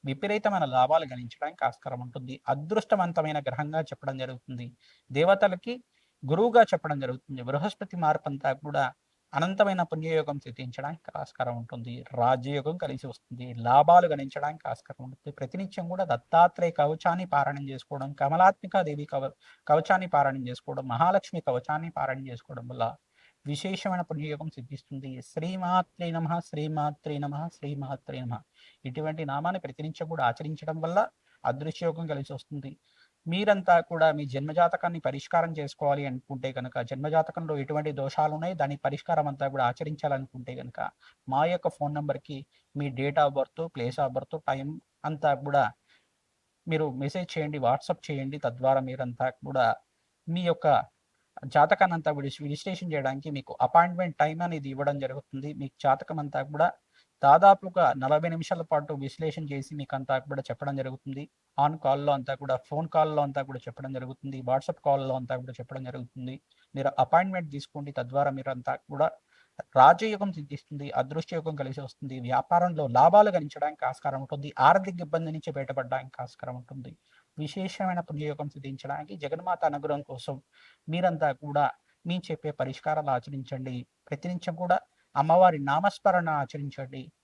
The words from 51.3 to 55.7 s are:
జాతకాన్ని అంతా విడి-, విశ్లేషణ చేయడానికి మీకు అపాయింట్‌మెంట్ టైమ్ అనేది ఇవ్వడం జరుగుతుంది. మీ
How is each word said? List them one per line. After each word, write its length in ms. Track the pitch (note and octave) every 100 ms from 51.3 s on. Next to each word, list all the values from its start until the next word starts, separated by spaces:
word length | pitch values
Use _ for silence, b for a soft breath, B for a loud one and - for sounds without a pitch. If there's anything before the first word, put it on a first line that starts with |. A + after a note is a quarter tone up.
| - C3+
జాతకాన్ని 480 | D3+ D#3 G#3 F#3
అంతా 160 | E3 D3+
విడి-, 300 | D3 C#3 -
విశ్లేషణ 440 | D3 C#3+ - F3+ F3+
చేయడానికి 400 | D3+ C3 C3+ D#3
మీకు 220 | C#3+ - -
అపాయింట్‌మెంట్ 560 | B2+ E3+ F3 F3 F3+ -
టైమ్ 240 | D3+ D#3+
అనేది 260 | F3 D#3+ C#3
ఇవ్వడం 260 | C3+ C#3+ C#3+
జరుగుతుంది. 500 | C3+ C3+ - C3+ C#3+
మీ 120 | D3 C3+